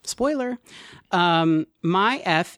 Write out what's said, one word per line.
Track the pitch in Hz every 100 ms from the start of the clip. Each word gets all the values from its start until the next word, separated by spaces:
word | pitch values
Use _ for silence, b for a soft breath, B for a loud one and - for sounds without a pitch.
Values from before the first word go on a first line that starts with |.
| -
Spoiler. | - 254 302 247 247 - B B B B
Um, | 185 175 165 165 156 156 _
my | 165 185 208 269 -
F | 160 175